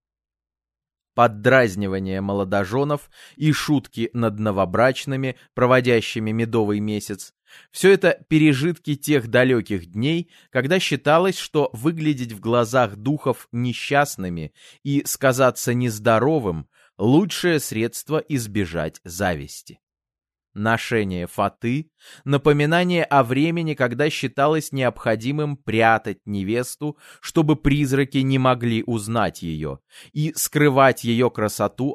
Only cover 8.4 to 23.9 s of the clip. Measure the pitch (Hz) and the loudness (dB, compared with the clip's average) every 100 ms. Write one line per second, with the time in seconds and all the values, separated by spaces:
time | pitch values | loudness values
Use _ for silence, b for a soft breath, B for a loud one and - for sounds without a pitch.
8.4 | 156 131 165 165 - 143 143 147 113 123 | 4 4 -2 -4 -6 -6 0 0 2 2
9.4 | 127 123 95 98 87 101 139 165 170 b | 4 2 0 -6 -6 -4 -2 -2 -6 b
10.4 | b 127 135 185 - 139 139 160 190 180 | b -4 0 0 0 -2 2 4 2 -2
11.4 | - 151 143 110 147 165 151 135 120 104 | -4 0 0 -2 -4 -2 -2 -2 -6 -6
12.4 | 110 120 110 127 113 101 117 147 135 - | 0 0 2 2 0 -2 -4 -2 -2 -4
13.4 | - 120 123 120 - 139 143 - 92 85 | -6 -4 -4 -4 -2 0 0 -4 -8 -8
14.4 | 76 b b b 143 139 - - 139 127 | -10 b b b -4 -2 -2 -2 0 2
15.4 | 127 - 127 123 123 107 113 110 135 160 | 2 0 -2 -2 -2 -2 2 2 2 0
16.4 | 104 80 - b b - 107 147 202 - | -2 -4 -8 b b -2 4 4 2 -2
17.4 | 175 156 - 110 117 - - 151 - 135 | -2 -2 -2 -4 -4 -6 -6 -6 -4 -6
18.4 | 110 101 87 82 80 - 90 85 95 80 | -4 -4 -4 -4 -6 -8 -14 -4 -4 -4
19.4 | 71 - - - _ _ _ _ _ _ | -8 -16 -20 -20 _ _ _ _ _ _
20.4 | _ 101 110 113 - 113 98 90 87 - | _ -4 -2 -2 -2 -2 -2 -6 -6 -4
21.4 | 101 - 117 135 156 _ B B 135 143 | -4 -4 -4 -4 -6 _ B B -2 2
22.4 | 156 147 147 170 180 175 - 139 120 127 | 4 4 2 2 2 0 2 2 4 2
23.4 | 165 170 160 143 123 | 0 0 -4 -2 -2